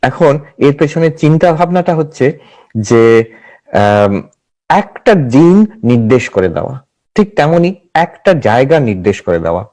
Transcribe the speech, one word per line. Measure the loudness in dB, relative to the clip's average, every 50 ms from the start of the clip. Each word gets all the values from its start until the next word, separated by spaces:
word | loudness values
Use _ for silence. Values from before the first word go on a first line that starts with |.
| -4
এখন | -6 -4 0 0 0 0 0 -6 -12 _ _
এর | 0 0 0
পেছনে | 0 -2 -4 -2 -2 -2 -2
চিন্তা | -2 0 0 0 2 2 2 0 0
ভাবনাটা | 0 -2 -2 -2 -4 -2 -2 -2
হচ্ছে | -4 -4 -8 -4 -2 -2 -2 -2 -4 _ _ _ _ _ _ _
যে, | -8 -2 0 2 4 4 4 4 4 2 -2 -8 -20 _ -20 -20 _ _ _ -4
আম, | -2 0 2 2 2 0 0 -2 -4 -8 -10 _ _ _ _ _ _ _ _
একটা | -2 -2 -2 -4 _ -6 _ 0 0
দিন | 0 0 0 2 4 4 4 4 4 2 0 -2 -6 -2
নির্দেশ | 0 0 0 2 2 0 0 0 -2
করে | -4 -2 -2 -2
দেওয়া, | -4 -6 -8 -10 -12 -14 _ _ _ _ _ _ _
ঠিক | -2 -2 -2 -2
তেমনি | -2 -2 0 2 0 0 -2 -4 -6 _ _ _
একটা | -4 -4 -4 -6 -6 _ 0 0
জায়গা | 0 0 0 0 0 0 2 0 0
নির্দেশ | 0 -2 -4 -2 -2 -4 -4 -4
করে | -4 -4 -4 -4
দেওয়া। | -2 -4 -6 -6 -8 -10